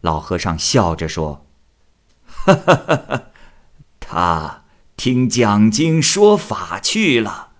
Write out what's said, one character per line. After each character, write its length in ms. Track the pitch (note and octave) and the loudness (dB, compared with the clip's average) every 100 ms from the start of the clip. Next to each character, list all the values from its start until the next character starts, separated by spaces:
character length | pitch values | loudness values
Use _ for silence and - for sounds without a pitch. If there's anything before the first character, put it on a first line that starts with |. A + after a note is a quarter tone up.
老 200 | E2+ D#2 | -2 -4
和 180 | - F2+ | -4 -4
尚 200 | F#2 D#2+ | -4 -4
笑 360 | - C3 F#2 | -2 0 0
着 140 | D#2+ D#2+ | -2 -6
说：“ 380 | - D#2 C#2+ _ _ _ _ _ _ _ _ _ - | -6 -6 -8 _ _ _ _ _ _ _ _ _ -6
<laughs> 1500 | - F#3+ - F3+ - D#3+ - C3+ - _ - _ _ _ - _ | 2 2 4 0 2 -4 -4 -10 -10 _ -20 _ _ _ -20 _
他 680 | - - F2 E2 D2+ - _ _ _ - | -10 -2 0 0 -4 -14 _ _ _ -6
听 320 | B2+ B2+ B2+ | -2 0 0
讲 420 | A#2+ A2+ G#2 G#2+ | 2 4 6 4
经 320 | G#2+ D#3+ D#3+ | 4 0 2
说 340 | D3 G3 G#3 G#3 | 0 4 4 4
法 420 | - - - F#2+ | 0 -10 -8 -8
去 400 | - G#3 G#3 A#2+ | -4 -2 0 0
了。” 320 | G#2+ - - _ | -2 -8 -16 _